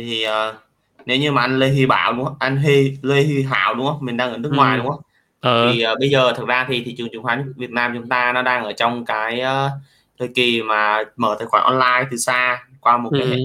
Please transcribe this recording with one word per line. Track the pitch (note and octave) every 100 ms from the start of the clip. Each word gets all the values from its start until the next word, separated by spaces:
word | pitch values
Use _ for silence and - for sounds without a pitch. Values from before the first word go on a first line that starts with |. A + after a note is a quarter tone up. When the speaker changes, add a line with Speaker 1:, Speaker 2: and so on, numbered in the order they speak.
| A#2
Speaker 1:
thì, | A2+
ờ, | A2 A2 A2 A2 _ _ _ _ -
nếu | C3
như | D3
mà | C3+
anh | B2 C3
Lê | C3+
Huy | C#3 C3
Bảo | G#2 F#2
đúng | A#2+ C#3
không? | C#3
Anh | C3+ C3+
Huy, | C#3+ C#3 C#3 C#3
Lê | C3 C#3
Huy | C#3+ C#3+
Hảo | C3+ A2 G2 A#2
đúng | C3+
không? | D3+
Mình | C3 A#2+
đang | B2+
ở | A2+
nước | C3
Speaker 2:
Ừ. | C#3
Speaker 1:
ngoài | B2+ A2+
đúng | B2
không? | D#3+ - _ _ _
Speaker 2:
Ờ. | B2+ A#2 A#2+
Speaker 1:
Thì, | A#2
ờ, | A2+ A2+
bây | C#3
giờ | C#3 B2 A#2
thực | A2+
ra | B2 B2+
thì | B2
thị | A#2 A2+
trường | A#2
chứng | A2+
khoán | A2+ B2 C3+ B2+
Việt | A#2+
Nam | A#2 A#2+ A#2+
chúng | A#2
ta | B2+ B2
nó | B2
đang | B2+ B2
ở | G#2+
trong | G#2 A#2 A#2+ A#2+
cái, | A2 A2+ A#2
ờ, | C3 C3+ C#3 C#3 - _ _ -
thời | B2 B2
kỳ | B2 A#2
mà | A2 G#2+ G#2+ G#2+ A2 -
mở | A2+ G#2+
tài | A#2
khoản | G#2+
online | - C3 B2+ B2 C3+
từ | A#2+
xa | B2 B2 B2+ B2 - -
qua | A#2 A#2+
một | A#2
cái | C#3
Speaker 2:
Ừ. | B2+
Speaker 1:
hệ | B2